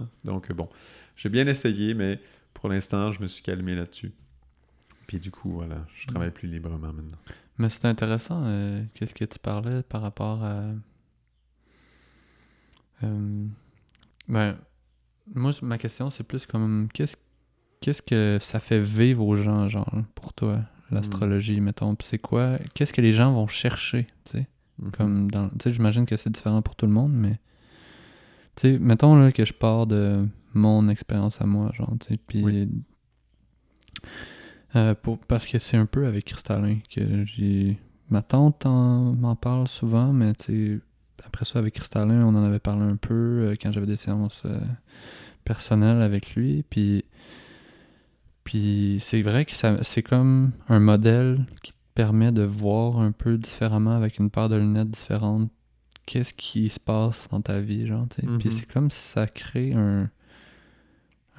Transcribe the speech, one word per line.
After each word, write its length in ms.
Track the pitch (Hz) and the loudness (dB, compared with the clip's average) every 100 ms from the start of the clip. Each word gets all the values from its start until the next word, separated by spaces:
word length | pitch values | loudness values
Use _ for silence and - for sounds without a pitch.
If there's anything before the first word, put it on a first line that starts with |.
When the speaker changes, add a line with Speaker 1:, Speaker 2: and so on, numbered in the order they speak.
Speaker 1:
là. 60 | 117 - - | -10 -12 -10
Donc, 240 | 95 - | -8 -8
euh, 20 | |
bon. 140 | 87 82 - - - - - | -10 -10 -14 -20 -20 -20 -12
J'ai 140 | 104 | -4
bien 180 | 117 139 | 0 0
essayé, 460 | 135 120 101 107 | 0 -2 -2 -2
mais 260 | 113 98 98 - _ _ | -2 -4 -4 -10 _ _
pour 140 | - 107 | -10 -4
l'instant, 420 | 95 - 101 104 | -4 -2 -2 -2
je 100 | 98 | -4
me 60 | 92 | -10
suis 160 | - | -10
calmé 320 | - 92 90 90 | -8 -6 -6 -6
là-dessus. 360 | 85 - 95 - _ _ _ _ _ _ _ _ - | -8 -12 -16 -16 _ _ _ _ _ _ _ _ -14
Puis 140 | 95 | -12
du 100 | 92 | -12
coup, 200 | - 95 | -12 -10
voilà, 340 | 85 82 78 78 | -8 -10 -10 -14
je 140 | - 131 | -16 -10
Speaker 2:
Mhm. 60 | 101 | -6
Speaker 1:
travaille 160 | 85 | -6
plus 160 | - 87 | -8 -10
librement 420 | 82 82 80 78 | -10 -10 -10 -10
maintenant. 260 | 78 78 80 - - _ - | -12 -14 -18 -20 -20 _ -6
Speaker 2:
Mais 100 | 113 | -4
c'est 160 | - 120 | -2 -2
intéressant, 560 | 110 110 113 - 170 120 | -2 -2 -4 -4 -6 -4
euh, 360 | 101 101 101 107 - | -4 -4 -6 -8 -10
qu'est-ce 180 | 110 | -12
que 120 | - 110 | -8 -10
tu 120 | - | -8
parlais 460 | 104 104 117 127 | -8 -6 -4 -6
par 180 | - 110 | -6 -8
rapport 420 | 107 - 110 110 | -8 -6 -6 -6
à, 200 | 107 104 104 107 - _ _ _ _ _ _ _ _ _ _ _ _ _ _ _ _ _ _ _ _ - | -6 -6 -8 -10 -14 _ _ _ _ _ _ _ _ _ _ _ _ _ _ _ _ _ _ _ _ -8
euh... 420 | 110 104 104 104 107 104 _ _ _ _ _ _ - | -6 -4 -6 -6 -8 -12 _ _ _ _ _ _ -4
ben, 300 | 113 104 - - _ _ _ _ _ - | -2 -2 -4 -14 _ _ _ _ _ -12
moi, 180 | 127 135 | -4 -2
c-, 60 | 143 123 | -2 -6
ma 120 | 117 | -6
question, 320 | 113 - 135 | -8 -8 -8
c'est 140 | - | -10
plus 220 | 117 131 - | -10 -10 -6
comme, 420 | 113 110 107 110 | -4 -2 -2 -4
qu'est-ce, 220 | - 147 - _ _ _ _ _ _ | -4 -6 -8 _ _ _ _ _ _
qu'est-ce 200 | 143 147 | -6 -6
que 360 | - 117 104 101 | 0 2 2 0
ça 180 | - 110 | -2 -6
fait 200 | - 113 | -2 0
vivre 460 | 104 107 123 120 104 | 0 2 4 4 2
aux 100 | 104 | 2
gens, 320 | 104 104 98 | 2 2 0
genre, 260 | 104 101 107 107 - | -2 -4 -4 -6 -10
pour 180 | - | -18
toi, 220 | - 107 107 107 - - | -6 -2 -2 -4 -12 -6
Speaker 1:
Hmm. 60 | 104 | -4
Speaker 2:
l'astrologie, 640 | 104 98 101 101 107 104 | -4 -2 0 0 0 0
mettons ? 340 | 101 - 107 107 | -2 -2 -2 -4
Puis 120 | - | -4
c'est 100 | 110 | -8
quoi, 380 | - 117 127 127 - | -2 -2 0 -2 -6
qu'est-ce 200 | - 147 | -4 -2
que 80 | - | 4
les 120 | 113 | 4
gens 200 | 110 131 | 6 4
vont 140 | 123 107 | 4 0
chercher, 600 | - 123 - - 123 120 _ - | -2 -4 -4 -4 -4 -4 _ -10
tu 120 | 117 | -8
sais ? 100 | 131 _ _ - | -8 _ _ -14
Speaker 1:
Mhm. 120 | 101 | -8
Speaker 2:
Comme 400 | - 104 101 101 | -2 0 2 0
dans, 180 | 101 98 | 0 -2
tu 60 | 113 | -2
sais, 80 | 123 | -2
j'imagine 340 | 117 110 113 123 | 2 2 2 2
que 120 | 107 | 0
c'est 140 | - | -4
différent 300 | 110 107 110 | -4 0 0
pour 140 | - - | -2 0
tout 100 | 107 | 2
le 60 | |
monde, 180 | 107 143 | 4 2
mais, 260 | 131 101 110 _ _ _ - - - - - _ _ _ - | 2 0 -2 _ _ _ -20 -20 -20 -20 -20 _ _ _ 0
tu 140 | 131 | 2
sais, 60 | 135 | 4
mettons, 360 | 123 113 147 151 | 4 6 10 10
là, 140 | 135 | 10
que 140 | 120 107 | 6 0
je 80 | |
pars 320 | - 113 113 113 | 2 2 2 2
de 400 | 104 101 101 104 - _ | 2 2 2 0 -4 _
mon 340 | 104 107 107 104 | 2 4 6 4
expérience 540 | 104 - 107 104 - | 2 -2 -2 0 0
à 40 | 101 | 0
moi, 260 | 101 107 | 0 0
genre, 200 | 117 113 117 | -4 -4 -4
tu 80 | - | -4
sais, 60 | 110 - | -6 -4
puis 160 | 104 | -2
Speaker 1:
Oui. 260 | 104 101 101 110 - _ _ _ _ _ _ _ _ _ - - - - - - - - _ 120 | 0 0 -2 -4 -10 _ _ _ _ _ _ _ _ _ -20 -20 -18 -18 -18 -20 -20 -20 _ 2
Speaker 2:
euh, 200 | 110 104 | 2 2
pour, 240 | - 113 | -2 -4
parce 260 | - - - | -2 -2 -2
que 120 | 117 | -4
c'est 180 | - 113 | 0 2
un 80 | 107 | 2
peu 220 | 135 135 | 0 0
avec 180 | 104 - | -2 -6
Cristallin 540 | - - 107 104 107 - | -10 -4 -2 0 -2 -4
que 300 | - 104 101 101 | -4 -2 -2 -2
j'ai, 520 | 110 101 98 98 104 - _ - | -2 0 2 2 -2 -6 _ -2
ma 120 | 107 | -2
tante 440 | - 131 147 147 131 | 2 4 4 4 2
en, 480 | 127 123 123 123 | 2 4 2 2
m'en 220 | 123 120 113 | 0 0 -2
parle 320 | 120 127 127 | -2 -2 -2
souvent, 440 | - 113 117 131 | -4 0 2 4
mais 200 | 135 107 | 4 2
tu 100 | 107 - 110 107 104 | 0 -2 -2 -2 -4
sais, 20 | - _ _ - - | -8 _ _ -20 -14
après 200 | - 113 | -8 -4
ça, 140 | 120 | -2
avec 160 | 110 - | -2 -4
Cristallin, 500 | - 107 107 117 113 | -6 -2 2 4 4
on 100 | 104 | 4
en 80 | |
avait 160 | 104 104 | 2 0
parlé 240 | - 104 | 0 0
un 120 | 104 101 | 0 -2
peu, 180 | - 117 117 120 107 | -2 -2 0 0 -2
euh, 40 | 104 | -2
quand 100 | 104 | -4
j'avais 140 | 104 101 | -4 -2
des 100 | 104 | -4
séances, 460 | - 104 104 - - | -4 -2 -4 -6 -8
euh, 140 | - 117 123 _ - - - - - | -6 -6 -8 _ -20 -20 -20 -20 -12
personnelles 580 | - 110 - 110 107 117 | -8 -8 0 2 4 4
avec 340 | 107 101 - 117 | 2 0 -4 -4
lui, 280 | 127 147 | -2 -2
puis, 420 | - 107 101 101 - _ - - - - - - _ _ _ _ _ _ | -2 0 2 0 -2 _ -20 -20 -20 -20 -20 -20 _ _ _ _ _ _
puis 540 | - 107 104 101 101 101 | -6 -2 0 2 0 -2
c'est 220 | - 113 | 0 0
vrai 240 | 104 117 151 | 2 0 0
que 80 | |
ça, 300 | - 113 107 | 0 2 2
c'est 200 | - 120 | 0 -2
comme 480 | - 127 131 131 131 - - | 2 4 4 4 2 0 4
un 120 | 110 | 6
modèle 640 | 104 104 110 117 127 131 127 - | 8 6 6 4 4 0 -2 -8
qui 100 | - | -20
te 60 | - _ - | -20 _ -2
permet 360 | 107 110 117 | 2 4 4
de 120 | 113 | 4
voir 560 | 101 104 101 107 117 117 | 0 0 0 0 0 2
un 120 | 107 | 0
peu 260 | - 120 113 | 0 -2 -2
différemment, 540 | 113 - 113 107 110 117 | -4 -4 -2 2 2 2
avec 220 | 107 - | 0 0
une 120 | 104 | -2
paire 180 | 107 110 | 0 0
de 60 | 107 | 2
lunettes 340 | 104 107 110 | 2 2 -2
différentes, 580 | 110 - 104 107 107 110 - _ _ _ - - | -4 -6 -2 0 0 -2 -6 _ _ _ -20 -6
qu'est-ce 280 | 123 123 | -4 -4
qui 360 | - - 110 110 | -8 -6 -2 -2
se 100 | - | -2
passe 480 | - 110 113 113 - | -2 0 0 -4 -6
dans 100 | 101 | -6
ta 180 | - 98 | -4 -4
vie, 240 | 104 104 113 | -4 -4 -4
genre, 200 | 110 120 | -4 -6
tu 120 | - | -6
sais. 60 | 123 117 | -4 -2
Puis 100 | 107 | -2
Speaker 1:
Mhm. 60 | 113 | -4
Speaker 2:
c'est 100 | - | -4
comme 260 | 131 143 | -2 0
si 80 | - | -2
ça 280 | - - 110 | -6 -4 -4
crée 460 | - - 123 131 | -6 -8 -4 -2
un, 360 | 120 101 101 104 - _ - - _ _ _ _ _ _ _ _ | 0 2 2 -2 -6 _ -20 -20 _ _ _ _ _ _ _ _